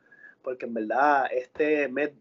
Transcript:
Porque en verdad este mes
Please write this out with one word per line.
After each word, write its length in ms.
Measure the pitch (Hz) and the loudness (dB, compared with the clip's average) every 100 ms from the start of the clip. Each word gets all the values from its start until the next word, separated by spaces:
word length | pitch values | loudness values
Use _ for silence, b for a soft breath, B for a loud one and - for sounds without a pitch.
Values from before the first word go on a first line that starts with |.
| b b b _ | b b b _
Porque 240 | 131 127 120 | -10 -8 -6
en 80 | |
verdad 540 | 113 107 117 147 139 127 | -6 -2 2 4 4 0
este 560 | 127 - - 151 151 135 | -2 -4 -2 0 2 0
mes 220 | 135 147 - | -2 -4 -4